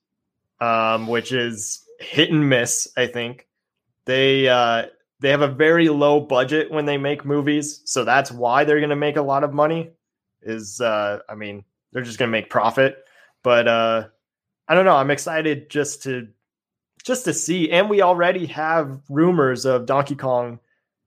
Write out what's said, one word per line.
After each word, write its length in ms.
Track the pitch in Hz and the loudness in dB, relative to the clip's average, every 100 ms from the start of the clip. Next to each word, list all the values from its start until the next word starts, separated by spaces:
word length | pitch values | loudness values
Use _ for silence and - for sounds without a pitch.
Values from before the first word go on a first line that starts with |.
| _ _ _ _ _ - | _ _ _ _ _ -4
um, 480 | 117 113 110 113 113 | 0 2 2 0 -2
which 240 | 117 113 | -4 -2
is 500 | 127 117 107 - - _ - | -4 -4 -6 -10 -12 _ -20
hit 300 | - - 170 | -4 0 2
and 180 | 156 143 | 2 2
miss, 380 | 123 120 - - 131 | 2 0 -4 -6 -4
I 100 | 120 | -4
think. 400 | 120 117 127 _ _ _ _ _ _ | -4 -10 -12 _ _ _ _ _ _
They, 440 | - 131 135 135 131 | -4 0 2 4 4
uh, 380 | 123 120 117 117 - _ _ | 4 2 0 -4 -12 _ _
they 100 | 139 | 0
have 100 | 143 | 2
a 60 | 143 | 2
very 400 | 131 156 170 165 | 2 4 6 4
low 320 | 147 147 147 | 4 4 2
budget 500 | - 127 131 156 - | 2 0 2 0 -2
when 140 | 151 | -4
they 120 | 147 143 | -2 -2
make 280 | 139 147 | -2 -4
movies, 560 | 139 143 143 151 147 - - | -2 -2 0 -2 -4 -10 -6
so 180 | 131 | -4
that's 260 | 113 131 135 | 2 2 0
why 340 | 120 120 135 | -4 0 2
they're 160 | 151 147 | 2 2
gonna 140 | 147 143 | 0 -2
make 200 | 147 151 | -2 -2
a 60 | |
lot 200 | 139 139 | 0 0
of 100 | 147 | 0
money, 380 | 143 151 165 165 _ _ _ _ _ | 0 0 -2 -8 _ _ _ _ _
is, 380 | 110 113 101 - | -12 -10 -10 -4
uh, 380 | 117 107 104 101 - | -2 0 -2 -6 -10
I 60 | |
mean, 300 | 107 104 101 - _ _ | -14 -14 -14 -18 _ _
they're 100 | 127 | -12
just 160 | 120 110 | -8 -4
gonna 120 | 123 | -2
make 200 | 110 - | -2 -2
profit. 540 | 120 110 135 135 - _ _ _ _ | 0 2 2 2 0 _ _ _ _
But, 240 | 127 120 117 | 2 4 4
uh, 400 | 117 113 113 107 _ _ _ _ _ - | 2 2 0 -4 _ _ _ _ _ 0
I 60 | |
don't 100 | 175 | 4
know. 120 | 190 147 | 6 4
I'm 140 | 135 | 2
excited 600 | 139 175 160 156 139 - | -2 -4 -4 -2 -4 -6
just 320 | 147 143 - | -4 -4 -6
to, 240 | 135 127 110 _ _ _ _ _ _ _ | -8 -8 -10 _ _ _ _ _ _ _
just 220 | - 247 | -6 -4
to 80 | 175 | -4
see. 360 | - - 180 156 | -4 -4 -2 2
And 180 | 170 208 | 2 2
we 100 | 202 | 2
already 440 | 180 175 175 190 156 | 2 2 0 -2 -6
have 540 | 147 160 165 139 135 - | -6 -2 -2 -2 -8 -6
rumors 560 | 143 175 170 131 123 | 0 2 4 2 0
of 220 | 131 127 120 | 0 -2 0
Donkey 280 | 135 139 | -2 -2
Kong, 460 | 139 131 123 120 117 _ _ _ _ | -4 -2 -2 -4 -10 _ _ _ _